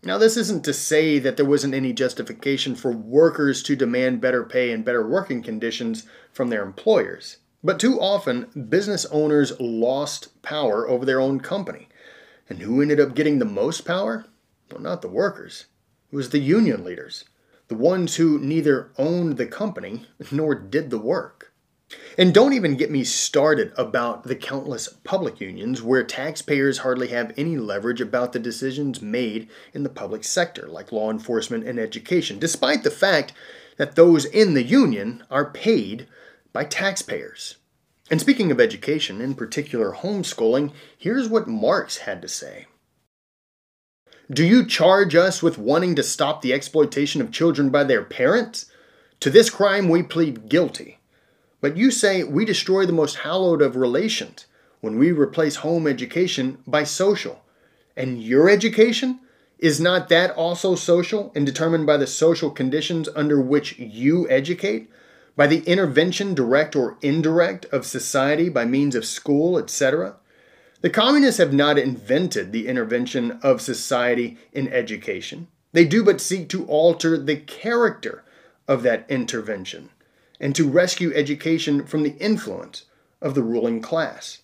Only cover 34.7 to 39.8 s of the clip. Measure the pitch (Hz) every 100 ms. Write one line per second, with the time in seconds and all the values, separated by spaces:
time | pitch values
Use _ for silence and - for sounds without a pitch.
34.7 | 254 214 107 104 123 - 131 147 - 208
35.7 | 214 98 113 - _ - _ _ - 147
36.7 | - 196 190 - 87 - - - - _
37.7 | _ _ _ _ 160 214 269 190 123 117
38.7 | 101 - 156 - 101 127 135 113 127 143
39.7 | 120